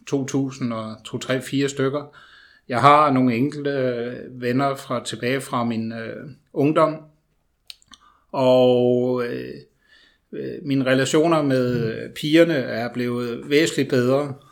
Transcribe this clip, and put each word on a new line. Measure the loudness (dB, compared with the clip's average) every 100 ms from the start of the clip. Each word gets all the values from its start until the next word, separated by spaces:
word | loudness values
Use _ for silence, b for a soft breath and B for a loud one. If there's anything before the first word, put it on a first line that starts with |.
| -6
to | -4 -2
tusind | -2 -2 -4 -6
og | -6 -8 -12 -10
to, | -8
tre, | -4 -4
fire | -4 -2 -2
stykker. | -2 -2 -2 -8 B B B B B -6
Jeg | 4
har | 6 6 6
nogle | 4 2 2
enkelte, | -2 -2 -4
øh, | -2 -2 -4 -8 -10 -14 -8
venner | -2 0 0 -2
fra, | -6 -6
tilbage | -6 -6 -2 -4
fra | -4 -4
min, | -2 -4 -6
øh, | -8 -12 -12 -14 -20 _
ungdom, | -2 0 2 2 0 -14 _ _ _ _ _ -20 -20 _ b b b b
og, | 0 4 6 6 6 4 2 0 -2 -4
øh, | -6 -10 -14 -20 _ b b b b _
øh, | -12 -10 -8
mine | -2 0 2
relationer | 2 4 4 4 2
med, | 2 2 2 0 -2
øh, | -4 -10
pigerne | -8 2 6 6
er | 4 -2 -4 -6
blevet | -4 -4 -2 -4 -6 0
væsentligt | 2 2 0 0
bedre, | 2 2 0 -2 -8 B